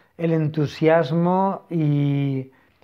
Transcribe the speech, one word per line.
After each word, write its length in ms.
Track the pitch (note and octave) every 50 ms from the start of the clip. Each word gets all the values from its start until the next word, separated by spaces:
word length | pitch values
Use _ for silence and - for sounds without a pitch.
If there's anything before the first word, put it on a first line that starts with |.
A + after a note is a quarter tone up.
| _ _ _ -
el 140 | E3+ E3 D#3+
entusiasmo 1300 | D#3+ D#3 D3 D3+ D#3 D3 C3+ - - D#3 D#3 D#3+ E3+ E3 C3+ D#3+ E3+ E3+ F3 F#3 F#3 F#3+ G3 F#3 - - -
y 800 | E3 E3+ D#3 D3 D3 C#3+ C#3+ C#3+ C#3+ C#3 C#3 C#3 C3+ C3 C3 C3 - _ _ _ _ _